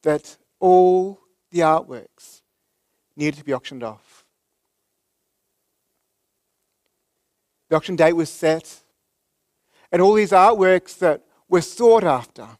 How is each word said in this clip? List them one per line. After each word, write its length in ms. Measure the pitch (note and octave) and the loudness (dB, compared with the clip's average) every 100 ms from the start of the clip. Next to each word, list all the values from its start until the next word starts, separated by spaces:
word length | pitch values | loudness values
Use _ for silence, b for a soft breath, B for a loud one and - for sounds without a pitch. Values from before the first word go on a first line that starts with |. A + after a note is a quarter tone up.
That 340 | D#3 D3+ - - _ _ | -4 -4 -8 -20 _ _
all 600 | F#3 F#3 F#3 F#3 F#3+ G3 _ _ _ | 2 4 4 0 -4 -12 _ _ _
the 80 | E3+ | -2
artworks 800 | D#3+ D#3+ - B2 - _ - _ _ _ _ _ _ _ _ - | 0 0 -4 -20 -20 _ -20 _ _ _ _ _ _ _ _ -8
needed 220 | D3+ D3 | -8 -8
to 60 | |
be 100 | C#3+ | -10
auctioned 300 | B2+ - C3+ | -10 -10 -14
off. 420 | A#2 G#2+ _ _ _ _ _ _ _ _ _ _ _ _ _ _ _ _ _ _ _ _ _ _ _ _ _ _ _ _ _ _ _ _ _ _ _ _ _ | -14 -16 _ _ _ _ _ _ _ _ _ _ _ _ _ _ _ _ _ _ _ _ _ _ _ _ _ _ _ _ _ _ _ _ _ _ _ _ _
The 60 | D#3+ | -6
auction 200 | - E3+ | -4 0
date 180 | D#3+ | 0
was 160 | E3+ D#3 | 0 -6
set, 520 | - D#3+ D#3+ - - _ _ _ _ _ _ _ _ _ _ _ | -4 -4 -4 -8 -20 _ _ _ _ _ _ _ _ _ _ _
and 100 | F3 | 0
all 120 | F#3+ | 2
these 180 | G#3+ G3+ | 2 2
artworks 680 | F#3+ G3+ A3 F#3 F#3 - - | 4 4 4 0 0 -4 -4
that 240 | F3+ D3 _ _ _ | -4 -4 _ _ _
were 140 | F3 | -4
sought 420 | E3 - A#3 A3+ | -4 0 2 2
after 540 | F3+ C3 A#2+ - A2 | 2 -4 -6 -20 -20